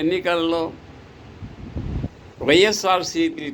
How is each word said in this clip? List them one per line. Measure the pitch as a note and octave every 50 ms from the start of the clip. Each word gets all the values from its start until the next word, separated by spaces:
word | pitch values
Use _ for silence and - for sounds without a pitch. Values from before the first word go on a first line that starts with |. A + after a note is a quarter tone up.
| D3+
ఎన్నికల్లో | D#3+ F3+ F#3 F#3 F3+ F3 E3+ E3 E3 E3+ E3 D#3+ - - - - - - - - - - - - - - - - - - - - - - - - - - - - - - - - - - - B2+ A#2+
వైఎస్ఆర్సీపీ | D3 F3 G3 G#3+ G#3 G#3+ - F#3+ F#3 F3+ E3+ - - E3 E3 D#3+ - D#3 D3+ C#3+